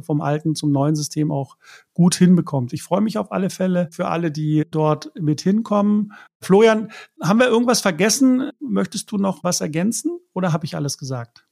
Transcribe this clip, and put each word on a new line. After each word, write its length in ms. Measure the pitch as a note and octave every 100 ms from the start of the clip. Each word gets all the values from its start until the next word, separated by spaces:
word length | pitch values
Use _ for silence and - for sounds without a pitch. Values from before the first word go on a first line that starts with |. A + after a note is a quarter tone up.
vom 200 | D#3 D3+
alten 320 | D3 D3+ D#3+
zum 180 | D3 D3+
neuen 240 | C#3 C#3+ D3+
System 340 | D3 D#3 D3+
auch 260 | C#3+ C#3 - - - _
gut 220 | - F3
hinbekommt. 580 | - F3+ F3+ F3 C#3 B2
Ich 100 | D#3
freue 200 | - F#3
mich 160 | A3 G#3+
auf 140 | G#3
alle 180 | F#3+ F#3+
Fälle 380 | - F#3 F3+ E3+
für 180 | - F3+
alle, 220 | E3 E3+
die 340 | D#3 D3+ D3+ D#3
dort 420 | D#3 D3+ D3 D#4 B3
mit 240 | D3+ D3+
hinkommen. 680 | F#3 G#3+ A3+ G#3 G#3 G#3 G#3 - - _
Florian, 500 | - F#3+ A3 A3 G#3 - - -
haben 160 | D#3+ A3
wir 100 | C4
irgendwas 340 | A3+ B3 A#3
vergessen? 680 | G3+ - G#3+ - C4 B3+ C4 -
Möchtest 500 | C#4 G3 F#3+ G3+ -
du 60 | G#3
noch 260 | G3 F#3+
was 160 | F3+ F3
ergänzen 580 | F3 D#3 G3 - D#4 F4 _
oder 200 | F#3 F3+
habe 120 | D#3
ich 120 | D#3 D#3+
alles 200 | C#3+ -
gesagt? 500 | C3 B2+ A#2 _ _